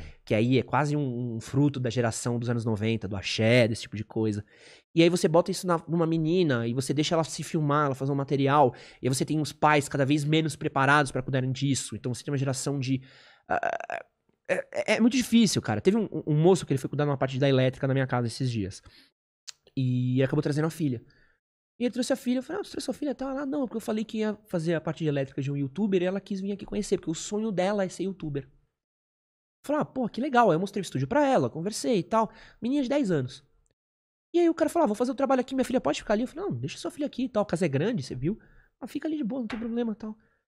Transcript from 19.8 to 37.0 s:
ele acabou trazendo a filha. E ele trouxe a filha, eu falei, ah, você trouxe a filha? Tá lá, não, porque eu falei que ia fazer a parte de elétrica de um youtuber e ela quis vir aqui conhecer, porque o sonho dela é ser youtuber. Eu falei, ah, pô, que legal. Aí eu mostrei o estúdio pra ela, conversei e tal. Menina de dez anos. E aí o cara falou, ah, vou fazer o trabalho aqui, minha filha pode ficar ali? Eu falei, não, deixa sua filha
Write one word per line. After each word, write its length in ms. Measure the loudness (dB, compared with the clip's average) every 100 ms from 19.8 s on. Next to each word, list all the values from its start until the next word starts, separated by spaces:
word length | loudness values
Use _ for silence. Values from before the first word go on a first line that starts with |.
| 0 0 0
ele 80 | 2
acabou 180 | 2 2
trazendo 240 | 0 0
a 40 | -2
filha. 340 | -2 -4 -4 -8 _ _ _ _ _ _ -4
E 40 |
ele 60 | -4
trouxe 180 | -2 -2
a 40 |
filha, 240 | -2 -2 -2
eu 40 |
falei, 160 | -4 -8
ah, 20 |
você 60 | -8
trouxe 200 | -8 -8
a 20 |
filha? 220 | -6 -6
Tá 160 | -6 -6
lá, 140 | -6
não, 160 | -4 -4
porque 120 | -4 -6
eu 40 |
falei 220 | -4 -4
que 140 | -4 -2
ia 180 | -2 -4 -4
fazer 260 | -4 0
a 60 | -2
parte 180 | -2 -2
de 40 | 0
elétrica 320 | 0 -2 -4
de 80 | -4
um 40 |
youtuber 460 | -2 -4 -2 0 2
e 40 |
ela 140 | 0 -4
quis 220 | -6 -8
vir 100 | -6
aqui 140 | -8
conhecer, 320 | -6 -4 -2 -2
porque 140 | -2
o 40 |
sonho 360 | -6 -4 -4 -2
dela 340 | 0 0 0
é 40 | -2
ser 140 | -4
youtuber. 400 | -6 -6 -6 -6
Eu 60 | -8 _ _ _ _ _ _ _ _ _ _ _ -4
falei, 140 | -2
ah, 40 |
pô, 220 | -2 -4 -4
que 100 | -4
legal. 300 | 0 4 6
Aí 60 |
eu 40 | 4
mostrei 220 | 0 -6
o 20 |
estúdio 240 | -4 -4 0
pra 180 | 2
ela, 240 | 4 4 2
conversei 500 | -2 -6 -4 0 0
e 40 |
tal. 260 | 2 0 0 -4 -20 -8
Menina 220 | -2 0
de 60 | 2
dez 220 | 0 2
anos. 320 | 0 -2 -10 _ _ _ _ _ _ _ _ _
E 60 | 2
aí 100 | 2
o 40 |
cara 160 | 2 0
falou, 140 | 2
ah, 40 | 2
vou 80 |
fazer 160 | 2 -2
o 40 |
trabalho 260 | 0 0 2
aqui, 140 | 0
minha 100 | -2
filha 140 | 0 0
pode 180 | 0 -2
ficar 140 | 0
ali? 100 | -2
Eu 40 | -2
falei, 180 | -6
não, 80 | -6
deixa 240 | -6 -6 -8
sua 140 | -10
filha 160 | -6